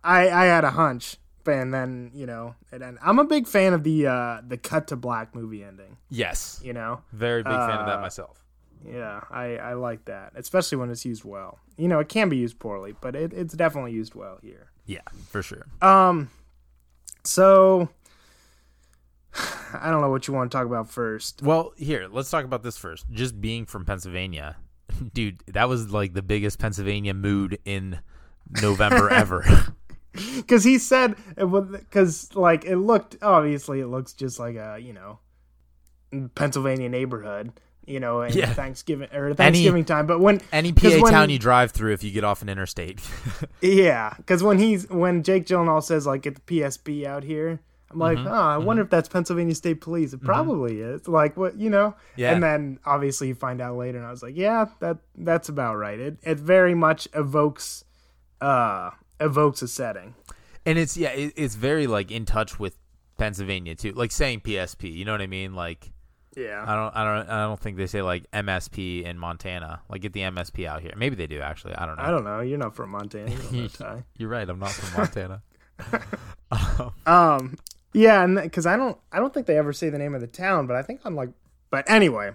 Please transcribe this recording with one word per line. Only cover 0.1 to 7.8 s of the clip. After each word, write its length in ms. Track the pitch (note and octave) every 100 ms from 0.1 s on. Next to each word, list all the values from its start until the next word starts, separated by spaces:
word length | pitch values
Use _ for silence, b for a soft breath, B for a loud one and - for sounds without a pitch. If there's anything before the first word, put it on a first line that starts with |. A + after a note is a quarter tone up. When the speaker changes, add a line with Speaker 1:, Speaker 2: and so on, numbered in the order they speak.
| F3+ F#3
Speaker 1:
I 140 | F3
had 180 | F#3 E3+
a 80 | D3
hunch, 460 | C3 D#3 B2 - - _ _
and 260 | - C#3 B2+
then, 380 | C3 B2+ B2 A#2+
you 100 | C#3
know, 300 | B2 A#2 A#2 A#2 _
it 100 | B2+
ended. 160 | B2+ B2
I'm 160 | D#3 A#3
a 60 |
big 200 | D4 D4+
fan 280 | A#3+ G3+ F#3+
of 100 | F3
the, 240 | D#3 D#3 C#3+
uh, 340 | B2 A#2+ A2+ A#2+
the 100 | A#2+
cut 300 | - D#3+ D3+
to 80 |
black 400 | C3+ B2 A#2 A2+
movie 280 | A#2+ A2+ G#2+
ending. 340 | G2+ F#2+ G2 A2+ _
Speaker 2:
Yes. 500 | A#2 F#2+ - - -
Speaker 1:
You 100 | B2+
know? 300 | A#2+ A2+ B2 _
Speaker 2:
Very 300 | A2 A#2+ A#2+
big 80 | A2+
fan 280 | B2+ A#2 A2